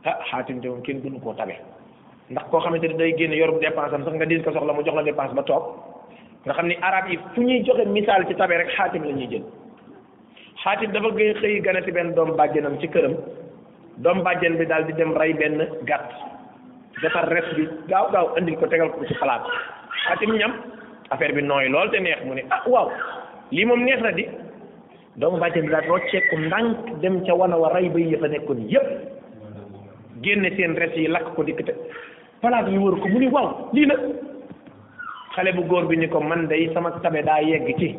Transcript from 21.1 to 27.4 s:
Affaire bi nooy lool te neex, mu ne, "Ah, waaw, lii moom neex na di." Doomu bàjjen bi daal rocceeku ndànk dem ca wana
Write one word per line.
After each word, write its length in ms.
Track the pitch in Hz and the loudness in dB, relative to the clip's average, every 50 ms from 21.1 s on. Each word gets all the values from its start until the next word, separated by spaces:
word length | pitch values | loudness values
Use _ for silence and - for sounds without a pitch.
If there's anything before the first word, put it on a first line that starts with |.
| 135 | -2
Affaire 220 | 139 160 147 139 | 0 0 0 2
bi 80 | 143 143 | 0 0
nooy 260 | 143 143 139 135 131 | 2 2 2 2 2
lool 220 | 131 151 185 220 | 2 2 2 2
te 100 | 240 208 | 0 0
neex, 240 | 190 175 156 - - | 0 0 -2 -2 -4
mu 100 | 131 131 | -8 -8
ne, 80 | 131 131 - | -8 -4 -2
"Ah, 120 | 359 381 - | -2 -2 2
waaw, 220 | - 247 240 180 - - - - - - - - - - - - - | 4 4 4 4 2 -2 -6 -8 -8 -8 -12 -14 -16 -18 -20 -12 -6
lii 140 | - 151 202 | 0 0 2
moom 180 | 226 240 240 240 | 4 4 2 4
neex 160 | 254 269 254 | 2 2 2
na 100 | 226 220 185 | 2 0 0
di." 120 | 165 156 - - - - - - - - - - - - - - - - - _ | -2 -4 -6 -8 -12 -14 -16 -16 -18 -20 -20 -20 -20 -20 -20 -20 -20 -20 -20 _
Doomu 200 | - 127 160 185 170 | 0 0 0 2 2
bàjjen 240 | 170 170 170 170 156 | 0 0 2 0 0
bi 40 | 151 | 2
daal 140 | 156 156 151 165 | 0 0 2 2
rocceeku 480 | 175 190 180 - - 190 175 - 165 156 | 2 2 2 0 0 2 2 2 2 2
ndànk 640 | 156 160 180 208 226 233 220 - - - - 160 147 | 0 0 0 0 2 0 0 -2 -4 -8 -6 -2 0
dem 180 | 185 190 185 185 | 0 0 0 2
ca 80 | 185 175 | 2 4
wana 220 | 175 | 4